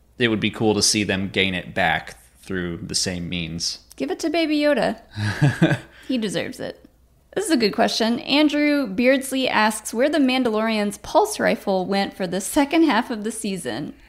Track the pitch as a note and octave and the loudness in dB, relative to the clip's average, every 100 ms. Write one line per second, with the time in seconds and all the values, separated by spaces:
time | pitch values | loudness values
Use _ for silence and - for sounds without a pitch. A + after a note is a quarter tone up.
0 | _ - A#2+ G#2+ G#2+ - A2 G2+ G2+ A2 | _ -2 0 2 -2 0 2 4 2 0
1 | G2+ F#2+ G2 G2+ F#2+ F2+ - G2 E2+ D#2+ | 0 -2 -2 0 0 -2 -6 -2 0 0
2 | - - - _ - F#2+ F2 E2+ - F2+ | -4 -18 -20 _ -8 -6 -6 -8 -6 -4
3 | G2 F2+ F2 F2+ E2 E2 - - _ - | -4 -4 -6 -6 -6 -6 -8 -8 _ -10
4 | C#4+ - E4 E4+ D#4+ D4+ D4 C4+ F3 A3 | -8 -4 -4 -2 0 0 2 2 0 -2
5 | - G#2 G#2 - C#3 - D#3+ - - - | -12 -6 -4 2 2 4 2 2 -6 -20
6 | - C3 G#3+ F3 - - G2+ - - _ | -4 -4 -2 -4 -6 -8 -12 -12 -20 _
7 | _ _ _ - G#4 C#4 G#3 - G3+ - | _ _ _ -6 0 2 2 2 2 2
8 | A3+ A#3 - C#4 D4+ D4 D4 C#4+ B3 F#3+ | 0 0 0 4 4 4 2 2 0 2
9 | B3 C4+ C4+ C4 B3+ - G#3+ - - A3+ | 4 4 0 -2 0 2 2 0 -6 0
10 | C#4+ D#4 C4 C4 B3 G#3+ A3 G#3+ G#3 G3+ | 2 4 2 2 2 0 0 0 -2 -4
11 | - D#4 G4+ - F#3+ A#3 - F#3+ F#3 G3 | 0 2 2 2 0 0 0 -2 0 0
12 | G3 - F#3 F3+ - D4+ C#4 E4 D#4+ A#3 | -2 -4 -4 -4 0 0 2 4 4 4
13 | B3 A3 G#3+ A#3+ G#3 F#3+ B2 A2 D#3 - | 0 -6 -6 -6 -6 -4 -6 -6 -8 -12